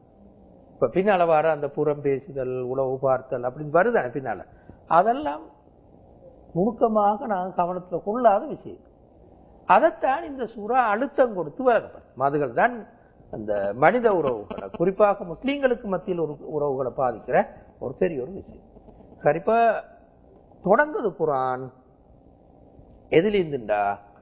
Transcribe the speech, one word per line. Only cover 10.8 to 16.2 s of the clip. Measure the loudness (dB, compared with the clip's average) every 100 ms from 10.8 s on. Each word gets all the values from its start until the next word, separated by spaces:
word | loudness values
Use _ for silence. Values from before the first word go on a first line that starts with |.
| 2
அழுத்தம் | 0 -2 2 0 0
கொடுத்து | -8 0
விளக்கப்படும். | 2 2 0 -18 -20 -2 0
அதுகள் | 0 -2
தான் | 2 0 0 -14 -20 _ _ -14
அந்த | -12 -4 -2 -2
மனித | 4 4 4 2 2
உறவுகளை, | 0 -4 -8 -12 -12
குறிப்பாக | -2 -2 4 2 2 -8
முஸ்லீம்களுக்கு | -8 -6 -2 -2 -2 -4
மத்தியில் | -6 -4 -4